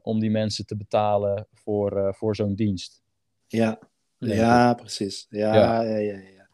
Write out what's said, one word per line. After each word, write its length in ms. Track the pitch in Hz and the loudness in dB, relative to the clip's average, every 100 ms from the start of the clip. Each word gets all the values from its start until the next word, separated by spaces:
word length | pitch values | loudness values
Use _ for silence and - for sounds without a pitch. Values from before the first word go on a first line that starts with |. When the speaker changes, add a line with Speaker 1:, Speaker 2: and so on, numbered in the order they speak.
Speaker 1:
om 180 | - 110 | -4 -2
die 100 | 110 | 0
mensen 360 | 107 107 - 104 | 0 -2 -4 -8
te 100 | 107 | -10
betalen 680 | 101 110 104 104 101 101 107 | -2 0 2 0 0 -4 -8
voor, 440 | _ - 104 101 98 | _ -4 -2 -2 0
eh, 140 | 98 | -2
voor 240 | - 110 101 | -2 -2 -2
zo'n 180 | 104 | -2
dienst. 480 | 98 107 90 - _ _ _ _ _ _ | 0 -2 -2 -8 _ _ _ _ _ _
Speaker 2:
Ja. 320 | 110 113 110 - _ _ - | 0 0 -2 -12 _ _ -10
Speaker 1:
Denk 160 | 113 | -4
Speaker 2:
Ja, 360 | 107 117 120 120 | 2 4 6 4
Speaker 1:
ik. 60 | 120 | 2
Speaker 2:
precies. 500 | 110 - 98 - - | -4 -8 -8 -8 -10
Ja, 240 | 104 107 | -4 2
Speaker 1:
Ja. 280 | 110 117 113 | 4 4 2
Speaker 2:
ja, 140 | 113 110 | -2 -2
ja, 220 | 104 98 | -4 -8
ja. 280 | 95 95 _ | -16 -20 _